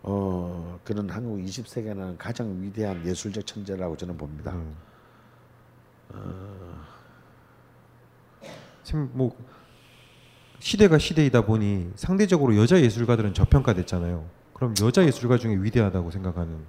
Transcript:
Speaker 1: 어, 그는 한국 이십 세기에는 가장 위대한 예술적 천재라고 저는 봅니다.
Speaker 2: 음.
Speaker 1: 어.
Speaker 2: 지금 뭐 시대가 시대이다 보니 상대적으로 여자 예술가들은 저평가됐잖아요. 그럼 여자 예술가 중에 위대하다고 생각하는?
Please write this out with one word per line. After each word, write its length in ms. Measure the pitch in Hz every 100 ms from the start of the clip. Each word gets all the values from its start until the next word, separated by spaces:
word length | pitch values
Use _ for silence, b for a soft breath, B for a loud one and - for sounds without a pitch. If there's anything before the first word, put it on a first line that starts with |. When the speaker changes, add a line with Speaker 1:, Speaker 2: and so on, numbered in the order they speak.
Speaker 1:
어, 760 | - 101 98 92 87 87 85 90
그는 260 | - 104 101
한국 320 | 90 120 104
이십 260 | 95 95 107
세기에는 500 | - 110 101 92 87
가장 440 | - 120 113 92
위대한 440 | 98 101 107 90 85
예술적 400 | 90 110 98 98
천재라고 520 | - 98 95 90 80
저는 200 | 90 82
봅니다. 340 | 76 76 -
Speaker 2:
음. 220 | 90 80 78 - b b b b b b _ _ _ _ _ _
Speaker 1:
어. 680 | 101 92 90 98 98 87 82 76 b b b b b b b _ _ _ _ _ _ _ _ B B B B
Speaker 2:
지금 260 | - 151 135
뭐 220 | 127 127 - - b b b b b b b b b b -
시대가 380 | - 202 208 160
시대이다 480 | - 160 143 120 101
보니 460 | 110 101 101 87 90
상대적으로 600 | - 190 208 180 135 104
여자 220 | 113 185
예술가들은 520 | 127 107 120 117 104
저평가됐잖아요. 920 | 95 95 147 131 92 87 90 85 87 82 - _
그럼 200 | - 127 101
여자 240 | 110 156 175
예술가 320 | - 120 123
중에 180 | 117 98
위대하다고 520 | 101 120 104 92 85
생각하는? 480 | 90 92 85 85 80